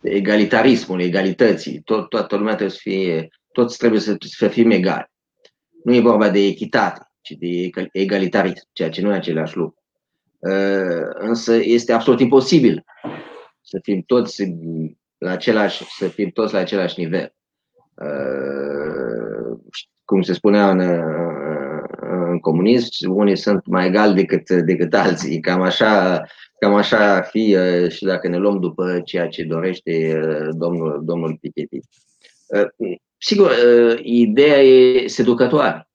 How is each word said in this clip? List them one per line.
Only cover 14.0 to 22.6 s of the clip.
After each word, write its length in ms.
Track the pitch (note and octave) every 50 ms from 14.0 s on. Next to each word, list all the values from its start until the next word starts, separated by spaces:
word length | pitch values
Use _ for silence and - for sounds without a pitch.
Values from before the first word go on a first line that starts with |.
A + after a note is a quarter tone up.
toți 420 | E2+ _ B2+ B2 A#2 G#2 - - G2+ F#2 F2 E2 E2 E2 E2 D#2+ D#2+ D#2 - _ _ _ _
la 140 | _ - F2+
același, 520 | F#2 F#2 - B2 A2 G#2+ G#2 F#2+ - - -
să 240 | - - - G2+
fim 220 | F2+ - - G#2 F#2
toți 240 | - - A2 G2+ G#2+
la 60 | G2
același 400 | F2+ - - G2 F2+ E2+ - -
nivel. 340 | F2 D#2+ F2 F2+ D2 - _ _ _ _ _ _ _ _ _ _ _ _ _
A, 100 | - - D2 D2 C#2 C#2 C2 C2 C2+ C2+ C#2 C#2+ C#2 C#2 D2 C#2+ C#2+ D2 D#2 - C#2+ C2 A#1 A1+ A1+ A1+ G#1+ G#1+ A1+ A1+ A#1 A#1 A1+ A1 A1 - - - _ _ _ _
cum 160 | - G2+ F#2+
se 120 | F2+ F2+ F#2
spunea 360 | F2 _ G#2 G2+ G#2 G2+ G2
în, 100 | F#2+ F#2 F#2 F2+ F2 E2+ E2 D#2+ D#2 D#2+ E2+ E2+ D#2+ D2 C#2+ D2 D#2 D2+ C#2+ C#2+ D2+ D#2 - - - - - - - F2+ F2 F2
în 80 | F2 E2+
comunism, 720 | - - D#2+ E2+